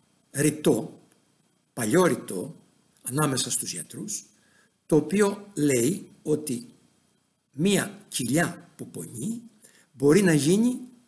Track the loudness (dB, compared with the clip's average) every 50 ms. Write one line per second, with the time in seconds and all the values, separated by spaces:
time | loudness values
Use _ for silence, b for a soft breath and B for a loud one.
0 | _ _ _ _ _ _ -4 0 0 0 0 2 2 2 2 2 0 -6 -12 -18
1 | _ _ _ _ _ _ _ _ _ _ _ _ _ _ -8 -6 -2 2 4 4
2 | 4 4 2 -2 -4 -6 -6 -6 -8 -8 -12 -16 _ _ _ _ _ _ _ _
3 | -10 -6 -2 0 0 0 0 -2 -4 -4 -4 -6 -6 -6 -10 -10 -12 -14 -12 -12
4 | -10 -10 -10 -10 -12 _ b b b b b b b b b b _ 2 2 2
5 | 2 2 0 2 2 0 0 -4 -12 -10 -4 -2 0 2 2 2 2 0 0 -2
6 | -8 -14 -20 _ -4 -2 -2 -2 -2 -4 -6 -8 -8 -12 -20 _ _ _ _ _
7 | _ _ _ _ _ _ _ _ _ _ -6 -2 0 2 2 2 0 -2 -8 -14
8 | -14 -10 -6 -4 -2 0 0 0 0 0 -4 -10 -16 -20 _ -16 -16 -14 -12 -12
9 | -12 -12 -10 -8 -6 -6 -6 -8 -10 -18 _ _ b b b b b b b 2
10 | 4 6 6 6 6 6 4 4 4 4 4 4 4 2 0 -4 -10 -16 -20 _
11 | _